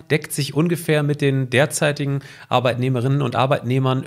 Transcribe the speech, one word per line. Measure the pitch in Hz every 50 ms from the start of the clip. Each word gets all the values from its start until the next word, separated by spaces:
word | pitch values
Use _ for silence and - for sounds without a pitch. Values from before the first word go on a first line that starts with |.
| - -
deckt | - 156 - - -
sich | 151 135 - -
ungefähr | 147 170 170 170 - - 160 151 151
mit | 147 147 143 147
den | 143 139 135 135 131 120
derzeitigen | 123 127 151 - - - 165 147 139 143 143 139 139 139 - - - - -
Arbeitnehmerinnen | - 120 123 123 123 117 120 127 131 127 120 117 135 139 143 135
und | 117 -
Arbeitnehmern | 113 131 139 143 - 117 120 127 135 135 127 131 135 -